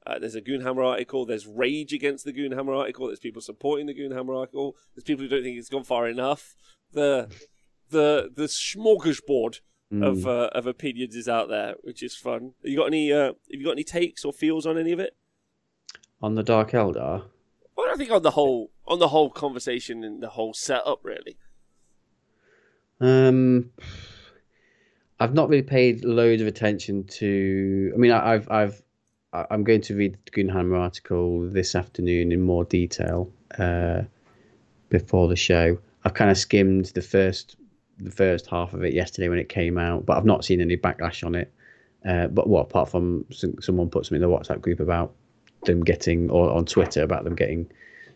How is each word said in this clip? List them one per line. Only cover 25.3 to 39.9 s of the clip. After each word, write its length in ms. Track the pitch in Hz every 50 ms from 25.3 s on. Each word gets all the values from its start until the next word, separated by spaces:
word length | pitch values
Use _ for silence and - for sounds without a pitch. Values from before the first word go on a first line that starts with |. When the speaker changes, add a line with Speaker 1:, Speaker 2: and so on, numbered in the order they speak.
| 131
Speaker 2:
not 160 | 156 151 107
really 140 | 147 139 131
paid 400 | 139 139 131 127 123 117 117 113
loads 380 | 120 117 117 117 117 117 110
of 60 | 110 107
attention 560 | 104 - 113 104 101 95 - - 101 101 98
to. 840 | 98 - - 110 101 98 98 98 95 95 98 98 98 95 98 95 92 -
I 40 | 117
mean, 140 | 123 120
I, 220 | 120 110 - 113 113
I've, 160 | 110 110 -
I've, 300 | 110 110 107 101 104 - _ _ _ _ _ _ _ _ _ _ -
I, 120 | 87 85 -
I'm 120 | 107 107 104
going 180 | 113 113 107
to 140 | 101 - 104
read 220 | 101 101 98 92 - _
the 60 | -
Goonhammer 480 | - 107 98 95 95 92 90 90 90 90
article 640 | 90 90 - - - - 92 87 87 87 87 85 87 90
this 260 | 98 95 90 - -
afternoon 560 | 90 90 - - - 90 87 87 87 87 85
in 100 | 87 90
more 220 | 92 90 90 87 87
detail, 640 | - - 90 87 87 - - - 85 85 87 90 90 - _ _ _ - -
uh, 440 | 95 87 87 87 87 85 85 90 - - - _ _ _ _ _ _ _ _ _ _ _ _ _ _ _
before 380 | - 92 - - - 92 87 85
the 80 | 90
show. 420 | 87 - - 90 85 85 82 87 90 - _ _ _ -
I've 80 | 95 -
kind 160 | - 117 101
of 60 | 98 95
skimmed 480 | - - - 104 98 95 95 95 95 -
the 140 | - 92
first, 540 | 90 - - 98 95 95 95 - - - - _ - _ _ _ _ _ _ -
the 120 | 98 92
first 360 | 92 - 98 95 87 82 - -
half 260 | - 87 87 90 95
of 100 | 90 90
it 100 | 85 69
yesterday 360 | 85 90 - - - 92 87
when 100 | 87 87
it 100 | - -
came 280 | - 101 87 85 87 87
out, 280 | 85 87